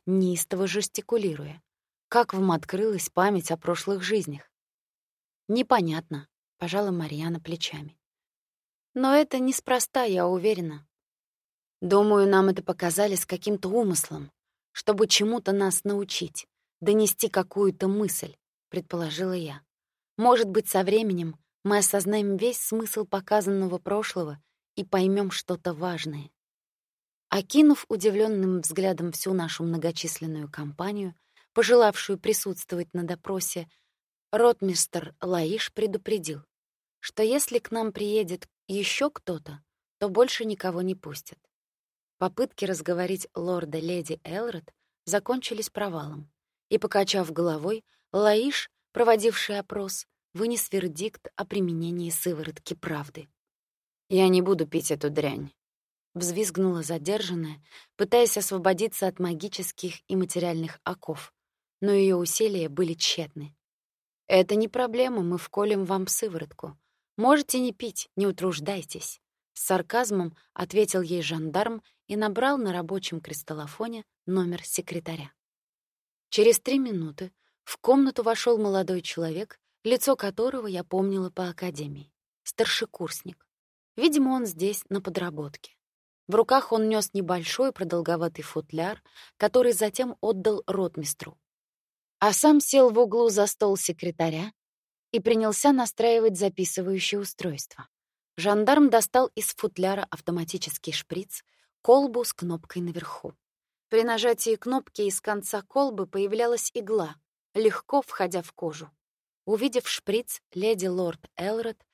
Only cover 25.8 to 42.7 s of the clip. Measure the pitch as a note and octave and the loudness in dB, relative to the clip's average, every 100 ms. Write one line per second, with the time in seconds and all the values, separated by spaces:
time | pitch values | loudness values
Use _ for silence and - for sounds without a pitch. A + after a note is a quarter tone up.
25.8 | F3+ E3 D#3+ D3 C#3+ _ _ _ _ _ | -4 -4 -6 -10 -12 _ _ _ _ _
26.8 | _ _ _ _ _ G3+ G3 C#4 D4+ C#4+ | _ _ _ _ _ -4 2 6 8 6
27.8 | - A3 G3+ G3+ A3 G#3 F#3+ F#3 D3+ D#3+ | 2 0 2 4 2 2 0 0 -2 -2
28.8 | F#3+ F3+ E3+ E3 F#3+ F#3 E3 - E3 E3 | 0 0 -4 -6 -2 -2 -2 -4 -4 -2
29.8 | E3 E3 E3 - D#3+ D#3 D3 D3 D3 D3 | -2 -4 -8 -8 -8 -8 -10 -10 -12 -8
30.8 | F#3 G#3 F#3+ E3+ _ _ _ - G#3+ A#3+ | -6 -6 -8 -10 _ _ _ 0 6 8
31.8 | A3 G3 - F#3+ A3 G#3+ G3+ F#3 - F3 | 6 4 -4 -4 -2 -2 -4 -8 -8 -8
32.8 | F3 F3+ E3+ F3 - F#3+ F#3 F3+ E3 _ | -6 -6 -6 -6 -6 -6 -6 -8 -12 _
33.8 | _ _ _ _ _ G#3+ A#3+ A#3 G3 F3 | _ _ _ _ _ 4 4 4 0 -2
34.8 | - F3 E3 - F#3 F3+ D#3+ G#3+ - - | -2 -4 -10 -10 -4 -2 0 -2 -6 -2
35.8 | G#3+ G#3 G#3 A3 D#3+ D3 - _ _ _ | -2 -2 -4 -4 -4 -10 -14 _ _ _
36.8 | _ _ - - A3 C#4 - A#3+ - A3+ | _ _ -10 -2 2 2 0 -2 -2 -2
37.8 | A3 G3+ G#3 G#3+ F#3 F3+ - _ - G3 | -4 -4 -2 0 -2 -6 -12 _ -8 -4
38.8 | G3 - C#4+ - - E3 D3+ D3 _ _ | -2 -2 -2 -4 -8 -10 -10 -20 _ _
39.8 | _ _ G#3 F#3+ B3+ - A3 G#3 F#3 E3+ | _ _ 0 4 2 2 -4 -4 -4 -2
40.8 | F#3 F#3 D#3 D3 - - _ _ _ _ | -4 -4 -8 -14 -16 -20 _ _ _ _
41.8 | _ _ _ _ F#3 - - - G3 | _ _ _ _ -4 -2 -4 -4 -6